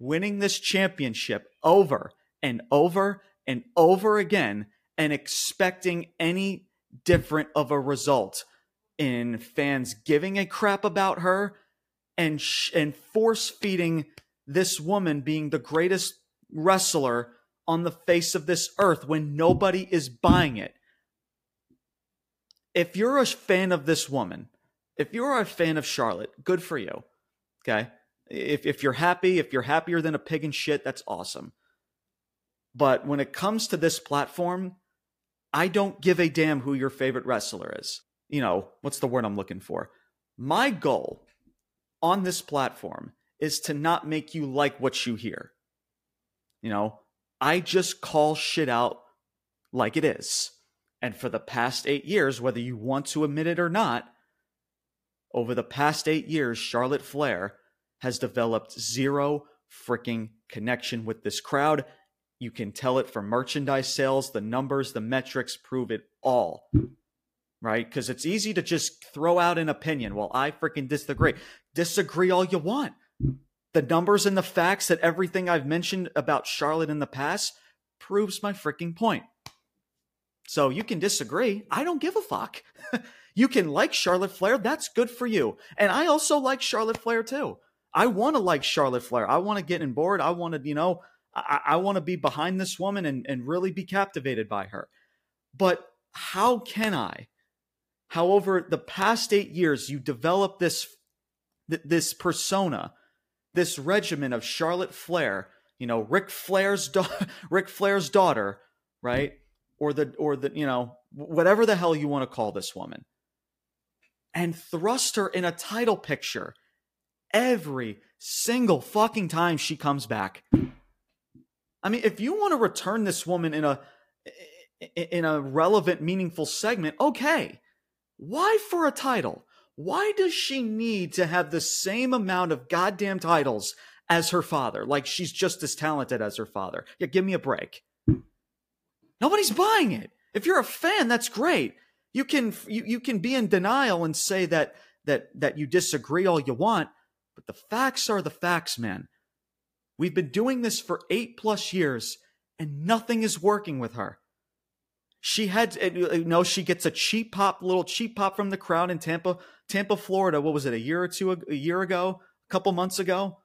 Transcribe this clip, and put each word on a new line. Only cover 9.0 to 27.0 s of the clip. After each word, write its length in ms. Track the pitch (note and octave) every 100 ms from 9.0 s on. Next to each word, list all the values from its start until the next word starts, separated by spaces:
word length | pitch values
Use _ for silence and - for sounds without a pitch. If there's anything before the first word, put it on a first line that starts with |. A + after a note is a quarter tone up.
| C#3+ A#2+ A#2+ A2+
fans 560 | - - C#3+ C#3 B2
giving 460 | - - D#3+ F#3 G3
a 60 | F3
crap 380 | - G#3+ G3
about 360 | G#3 F3+ F#3+ -
her 360 | F3 F#3 G3+ - _ _ _ _ _ -
and 240 | E3 D3+
sh-, 300 | - - -
and 220 | - D3 C#3
force-feeding 1120 | - A3 A3+ A3 - - G#3 F#3 E3+ E3 D3 - - _ -
this 320 | C#3+ F3+ -
woman 420 | D3+ G3+ F3+ D3
being 300 | C3+ D#3 D3+
the 80 | D3+
greatest 560 | A#2+ D#3 F3+ F#3 F3+ - _ _ _
wrestler 840 | D#3 E3 F#3+ F#3 E3 C3+ A#2+ A#2+ - _ _ -
on 160 | E3
the 80 | E3+
face 420 | D#3+ - E3+ E3
of 140 | F3+ D3+
this 240 | E3+ - -
earth 280 | G3 D#3 C#3
when 280 | D#3 D3+ D3
nobody 520 | E3 F3+ F#3+ F#3 F3+
is 180 | E3+ C3+
buying 480 | B2 - F3+ D#3+ A2+
it. 160 | - - _ _ _ _ _ _ _ _ _ _ _ _ _ _ _ _ _ _ _
If 240 | F3 E3+ F3+
you're 220 | A3+ C#4
a 60 | B3
fan 460 | - - F#3 F#3+
of 140 | F3 C#3+
this 240 | D#3 -
woman, 400 | C3+ G2 E2+ - _ _ _ _ -
if 160 | C#3+
you're 260 | A3+ C4 C4
a 60 | G3
fan 320 | - E3+ D#3
of 80 | C#3+
Charlotte, 460 | - A#2 F2+ A2 -
good 200 | C3+ F#3
for 140 | E3+ D3+
you, 260 | F#2+ -